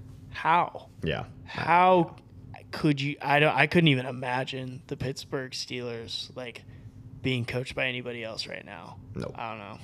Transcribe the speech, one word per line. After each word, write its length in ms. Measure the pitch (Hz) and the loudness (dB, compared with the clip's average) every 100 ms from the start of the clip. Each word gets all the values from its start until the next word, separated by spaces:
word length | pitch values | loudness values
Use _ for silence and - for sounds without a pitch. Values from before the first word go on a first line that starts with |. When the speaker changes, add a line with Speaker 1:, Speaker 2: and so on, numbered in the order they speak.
| - - - | -18 -18 -14
Speaker 1:
How? 580 | - 156 170 160 - - - | -4 2 4 2 -4 -16 -8
Speaker 2:
Yeah. 220 | 85 62 - - | -4 -4 -4 -12
Speaker 1:
How 720 | - - - 170 180 185 170 - - - - - - | -12 -6 4 6 8 6 4 -2 -20 -20 -18 -18 -12
could 280 | - 160 143 | 0 2 4
you, 160 | 139 147 | 0 -4
I 160 | 139 143 | 4 6
don't, 160 | 151 | 6
I 120 | 113 160 | 6 4
couldn't 220 | 175 160 | 6 6
even 160 | 131 127 | 6 2
imagine 760 | 127 127 127 131 131 131 127 - | -6 -2 -2 -2 -6 -8 -10 -10
the 80 | 139 | -6
Pittsburgh 560 | 123 135 - 147 127 | -6 -6 -6 -6 -6
Steelers, 840 | - - 127 123 117 113 - - - | -8 -8 -6 -6 -8 -8 -8 -8 -10
like, 260 | 123 117 - - - - - - | -10 -12 -16 -18 -18 -18 -18 -6
being 220 | 135 127 120 | -2 0 0
coached 280 | 127 131 | -4 -6
by 120 | - 131 | -2 -2
anybody 360 | 123 123 120 | -2 -8 -8
else 220 | 113 110 - | -8 -8 -8
right 180 | - | -10
now. 320 | - 98 87 - - | -12 -14 -14 -16 -12
Speaker 2:
Nope. 200 | - - - | -8 -8 -8
Speaker 1:
I 120 | 117 | -8
don't 80 | 110 | -8
know. 180 | 101 - | -12 -14